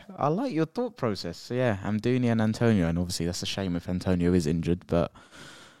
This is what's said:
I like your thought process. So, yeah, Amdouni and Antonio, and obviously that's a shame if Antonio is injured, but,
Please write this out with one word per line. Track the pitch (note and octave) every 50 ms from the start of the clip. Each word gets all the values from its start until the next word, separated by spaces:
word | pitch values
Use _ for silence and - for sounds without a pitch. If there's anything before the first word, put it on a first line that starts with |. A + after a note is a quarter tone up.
| - - - -
I | - C#3+
like | D#3 G3 C#4 C4+
your | F#3 D#3 D#3+
thought | D#3 - - B3 A#3+ G#3+ -
process. | - A#2 G2+ F2 - F2 E2+ -
So, | - - A#2
yeah, | B2 B2+ B2 G#2 F#2+ G2
Amdouni | G2 G#2+ G#2+ G#2 A#2+ B2+ B2+ B2
and | A#2+ A#2 A2+
Antonio, | A2 A2 A2 - A#2+ A#2 A2 G2+ E2+ E2
and | E2 E2+
obviously | F2+ F2 F2+ - E2+ E2+
that's | F2+ - -
a | F#2+
shame | - - G2 F#2+ F2
if | F2 - -
Antonio | F2+ F2+ - G2 F#2 F2+ E2+ F2 F2+
is | F#2 D#2+ D2
injured, | E2 E2 D#2+ E2 E2+ F2+ - -
but, | - E2+ D#2+ - - - - - - - - - - - - - - -